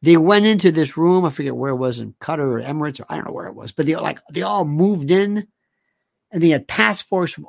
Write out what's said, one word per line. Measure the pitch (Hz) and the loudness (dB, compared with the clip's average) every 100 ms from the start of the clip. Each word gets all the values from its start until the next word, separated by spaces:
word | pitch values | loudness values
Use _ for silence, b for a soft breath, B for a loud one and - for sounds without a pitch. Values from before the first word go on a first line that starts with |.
They | 143 165 | 6 6
went | 165 208 214 | 6 4 4
into | 214 185 | 4 2
this | 160 151 - | 2 -2 0
room, | 165 185 | 2 4
I | 175 | 2
forget | 139 143 123 | -2 -6 -4
where | 135 | -4
it | 127 | -2
was, | 127 117 | -2 -4
in | 110 | -10
Qatar | - - 156 | -12 -8 -4
or | 139 117 | -2 -4
Emirates, | 120 151 151 139 | -4 -6 -6 -8
or | - | -12
I | |
don't | 156 - | -10 -10
know | |
where | - - | -12 -12
it | |
was, | - 110 | -14 -16
but | - 151 | -4 -2
they, | |
like, | 160 - - _ | -2 -4 -8 _
they | 156 | -8
all | 185 202 | -4 -2
moved | 160 147 190 202 139 | -2 2 2 0 2
in, | 185 202 208 208 _ _ _ _ _ _ _ _ | 2 2 -2 -6 _ _ _ _ _ _ _ _
and | 185 | 0
they | 165 | 2
had | 151 - | 2 -2
passports | - 220 196 - 190 175 | 0 0 0 -4 -2 -2
from | - | -6